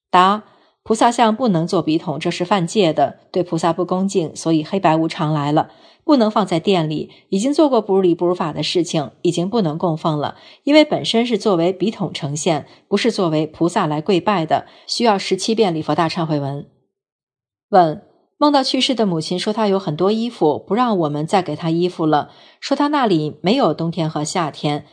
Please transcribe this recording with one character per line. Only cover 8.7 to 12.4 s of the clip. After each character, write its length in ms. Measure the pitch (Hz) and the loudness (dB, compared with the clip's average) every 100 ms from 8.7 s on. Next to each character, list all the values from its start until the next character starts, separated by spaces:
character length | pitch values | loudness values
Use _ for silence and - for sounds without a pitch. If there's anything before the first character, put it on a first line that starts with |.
| 185 | -2
情， 280 | 165 165 135 - | 0 -2 -4 -4
已 80 | 180 | -2
经 180 | 165 180 | -2 -2
不 140 | 240 | 0
能 160 | 170 156 | -2 0
供 180 | 180 156 | -2 -2
奉 220 | 170 151 | -2 -2
了， 200 | 127 - - - | -4 -8 -18 -8
因 100 | - | 2
为 100 | 302 | 4
本 220 | 302 156 143 | 4 0 0
身 180 | 226 | 0
是 140 | 240 214 | 0 0
作 180 | 220 175 | 0 2
为 160 | 170 | 0
笔 200 | 185 196 | 0 -4
筒 200 | - 156 | -4 -8
呈 240 | - 143 | -6 -8
现， 300 | 151 | -4